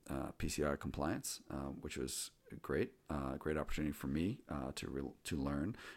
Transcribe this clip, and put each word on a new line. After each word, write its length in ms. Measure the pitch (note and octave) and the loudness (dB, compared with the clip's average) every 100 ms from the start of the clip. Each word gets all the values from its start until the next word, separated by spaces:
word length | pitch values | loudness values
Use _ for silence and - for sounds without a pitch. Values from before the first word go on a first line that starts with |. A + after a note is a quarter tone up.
| - | -4
uh, 220 | C2+ C#2 - | -2 -2 0
P 100 | D2+ | 0
C 160 | D2 | 2
I 120 | D2 C#2+ | 2 2
compliance, 680 | C#2+ C#2 D2 C#2+ - - - | 0 0 0 0 -2 -6 -4
um, 280 | C#2 C#2 C2+ | -4 -2 -4
which 160 | C#2+ - | -4 -2
was 340 | C2 - - - - - | -2 -2 -6 -10 -14 -10
great, 300 | - C#2 A2+ - - | 0 2 2 -2 -4
uh, 260 | D2 C2+ C2+ | 0 0 0
great 200 | - D2+ | 2 2
opportunity 340 | D2 - D#2 | 2 2 2
for 140 | D2 C#2 | 0 0
me, 340 | D2 F2+ C#3 - | 4 4 2 -4
uh, 240 | C#2+ C2+ - | -4 -2 -4
to 120 | - | -4
re-, 240 | C2+ C#2 - | -2 -4 -6
to 120 | - D#2+ | -2 0
learn, 400 | C#2 C#2+ E2 B2+ - | 2 2 2 -2 -8